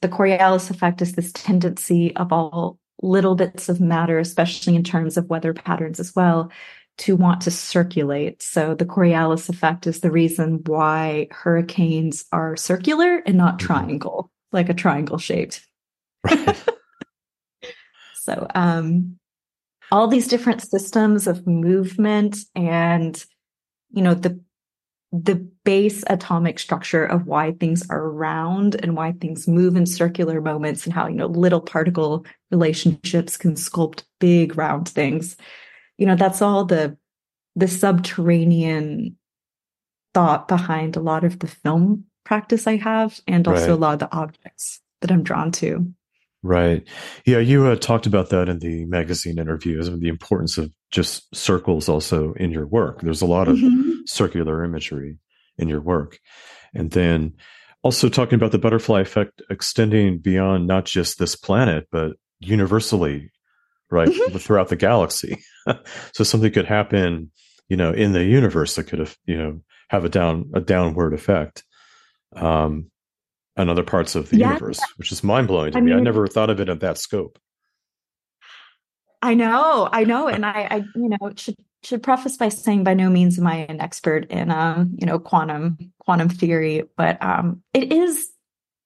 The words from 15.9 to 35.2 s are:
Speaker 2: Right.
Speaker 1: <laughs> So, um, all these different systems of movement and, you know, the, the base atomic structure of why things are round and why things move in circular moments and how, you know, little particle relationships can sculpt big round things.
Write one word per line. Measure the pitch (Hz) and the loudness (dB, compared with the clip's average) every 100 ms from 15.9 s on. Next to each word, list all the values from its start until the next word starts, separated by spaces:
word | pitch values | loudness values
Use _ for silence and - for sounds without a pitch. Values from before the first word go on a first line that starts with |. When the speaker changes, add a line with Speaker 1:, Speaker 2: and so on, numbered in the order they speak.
| _ _ _ | _ _ _
Speaker 2:
Right. | - 285 392 - - | 0 2 2 -2 -4
Speaker 1:
<laughs> | - _ - - _ _ _ _ _ - - _ _ - | -6 _ -20 -20 _ _ _ _ _ -20 -20 _ _ -20
So, | - - - - 185 | -12 -8 -6 -4 0
um, | 175 165 160 175 180 - _ _ _ _ _ _ - | 0 0 0 0 -2 -8 _ _ _ _ _ _ 0
all | 202 220 | 2 4
these | 254 254 | 2 2
different | 240 240 220 | 0 0 -2
systems | - 196 196 220 214 208 202 | -2 -4 0 2 4 2 0
of | 180 180 | -2 0
movement | 165 170 190 185 - 208 208 208 202 - 180 | 0 2 2 0 0 2 2 0 -2 -10 -4
and, | 170 170 170 170 165 - - _ _ _ _ _ _ | 0 2 2 2 -2 -6 -16 _ _ _ _ _ _
you | 196 | 0
know, | 180 175 | 2 2
the, | 180 180 - _ _ _ _ _ _ | 0 -4 -14 _ _ _ _ _ _
the | 170 180 180 185 _ | -4 -2 -2 -4 _
base | 202 196 208 208 - | 0 2 2 -2 -4
atomic | 185 - 170 170 - | -4 -2 -2 -2 -4
structure | - 165 - 160 156 | -6 -6 -2 -2 0
of | 175 175 | -2 0
why | 151 156 | -2 -2
things | 170 165 170 - | -2 -2 -2 -4
are | 151 156 | -6 -6
round | 151 156 160 165 190 202 - | -6 -6 -4 -4 0 0 0
and | 170 160 | -2 -2
why | 160 | -4
things | 175 160 160 - | -6 -8 -4 0
move | 170 180 180 | 4 4 4
in | 175 | 0
circular | - 170 175 165 160 | 0 -2 0 -2 -2
moments | 156 151 151 - 170 | -4 -4 -4 -6 -6
and | |
how, | 170 - | -4 -4
you | 165 | -4
know, | 175 | -2
little | 170 180 170 | 2 2 2
particle | - 165 170 175 151 160 - - - | 0 -2 0 0 -2 -4 -8 -20 -2
relationships | 175 160 160 170 156 - 170 175 - | 2 2 2 0 0 -2 -2 -2 -2
can | 170 | -2
sculpt | 151 - 170 160 - - - | -2 -4 -4 -4 -6 -20 0
big | 180 175 165 165 | 4 6 4 0
round | 151 147 170 | -2 -2 -4
things. | 156 139 160 | -2 -2 -2